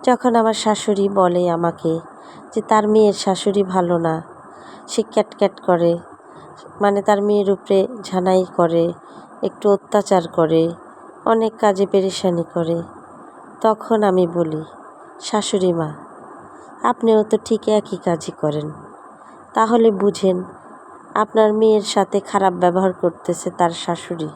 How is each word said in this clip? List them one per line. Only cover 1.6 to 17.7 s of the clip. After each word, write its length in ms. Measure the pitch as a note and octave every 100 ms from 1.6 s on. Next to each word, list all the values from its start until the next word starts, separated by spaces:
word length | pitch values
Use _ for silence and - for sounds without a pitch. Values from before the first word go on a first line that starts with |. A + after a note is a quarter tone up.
| E3+ E3+ E3 E3 - - - - -
যে 100 | A3
তার 220 | - A3 G#3
মেয়ের 280 | G#3+ G#3+ G3
শাশুড়ি 380 | - F#3 G#3 G3+
ভালো 340 | F#3+ F#3 F3 E3+
না, 160 | E3 D#3+ - - - - - - -
সে 120 | -
ক্যাটক্যাট 520 | G#3+ - G#3 - G3+ -
করে, 320 | - F3 E3+ E3+ - - - - - - - -
মানে, 200 | G3+ G3+
তার 180 | G3 G3+
মেয়ের 260 | G#3 G#3 G3
উপরে 280 | F#3+ - G3 G3 A#3+
ঝানাই 400 | F#3 F#3 F#3 F#3 F#3 -
করে, 280 | E3+ E3+ E3+ F3 - - - -
একটু 240 | F#3+ - G#3
অত্যাচার 520 | G3 - G#3 G3 F#3+ E3+
করে, 340 | - D#3+ D#3+ E3 E3+ - - - -
অনেক 280 | - A3+ A3 A3
কাজে 240 | G#3+ F#3+ G3
পেরেশানি 580 | G3 F#3+ F3+ F#3+ E3+ E3
করে, 260 | F3 E3 E3+ E3+ - - - - - - -
তখন 380 | A3 G#3+ - A3+
আমি 200 | G#3 F#3 F3
বলি, 360 | F3 D#3+ D#3 D#3 - - - - -
"শাশুড়ি 500 | - G#3+ - G3+ F#3
মা, 180 | E3+ D#3 D3+ - - - - - - - -
আপনিও 380 | A#3 - A3+ A3
তো 140 | G#3+ -
ঠিক 180 | - A3
একই 300 | -